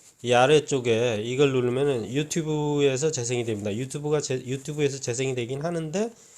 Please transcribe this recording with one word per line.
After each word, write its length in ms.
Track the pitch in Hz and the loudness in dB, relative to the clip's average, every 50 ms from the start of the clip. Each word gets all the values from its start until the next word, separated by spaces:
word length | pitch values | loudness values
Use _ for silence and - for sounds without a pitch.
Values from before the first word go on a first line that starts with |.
| - - - _ | -20 -20 -18 _
이 120 | - 120 120 | 0 2 4
아래쪽에 840 | 120 127 135 156 147 147 - 143 135 117 120 113 110 120 123 110 104 110 | 6 6 6 6 4 4 2 -2 0 2 2 2 2 2 0 0 -2 -2
이걸 260 | 120 127 131 147 139 | -2 2 2 4 4
누르면은 640 | 131 127 123 120 120 131 143 143 135 117 104 92 123 | 4 2 2 2 2 0 0 0 0 -2 -2 -4 -2
유튜브에서 960 | 143 156 147 - 175 156 156 156 151 147 147 147 143 143 139 131 127 156 160 | -2 -2 -2 -2 -4 -2 -2 -2 -2 0 0 2 4 4 4 2 2 0 -2
재생이 340 | - 127 117 120 123 120 117 | -2 -2 -4 -2 -2 -2 -2
됩니다. 320 | 117 110 101 101 104 101 | -2 -2 -4 -2 -4 -4
유튜브가 460 | 113 131 131 - 151 147 147 151 147 | -4 -6 -6 -8 -6 -2 0 0 0
재-, 140 | 143 - 135 | 0 -2 -4
유튜브에서 640 | 131 127 120 131 135 135 - 147 151 147 135 135 135 | -4 -4 -4 -6 -6 -6 -6 -2 0 0 0 0 -2
재생이 340 | - 127 117 123 135 135 127 | -6 -4 -4 -2 -2 -2 -2
되긴 320 | 123 117 113 135 139 147 | -2 -4 -4 -4 -4 -4
하는데 480 | 170 170 165 160 156 151 196 220 233 - - - - - | -4 -4 -4 -4 -4 -4 -4 -4 -4 -6 -12 -20 -20 -20